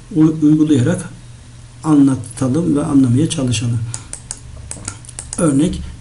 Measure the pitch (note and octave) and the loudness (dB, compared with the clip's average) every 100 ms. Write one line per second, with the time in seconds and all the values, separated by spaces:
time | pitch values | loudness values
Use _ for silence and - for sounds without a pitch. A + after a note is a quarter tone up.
0 | - F3 D#3 D#3 D3+ D#3 D3+ C#3 A#2+ - | -6 2 2 4 2 4 4 4 2 -2
1 | - - - - - - - - D#3 D3+ | -6 -16 -20 -20 -20 -20 -20 -10 2 4
2 | C3+ C3 - - C3 C#3+ E3+ C#3+ D#3 C#3 | 4 2 -6 -6 -2 0 0 -2 2 2
3 | B2+ B2 D#3+ - B2+ G#2+ A#2+ A#2 A2+ - | 4 2 0 -2 -2 -2 -2 -4 -6 -10
4 | - - - - - - - - - - | -14 -16 -14 -16 -16 -18 -16 -14 -14 -14
5 | - - - - E3 C3+ F3 F#3 - - | -18 -16 -12 -2 0 2 0 -2 -10 -14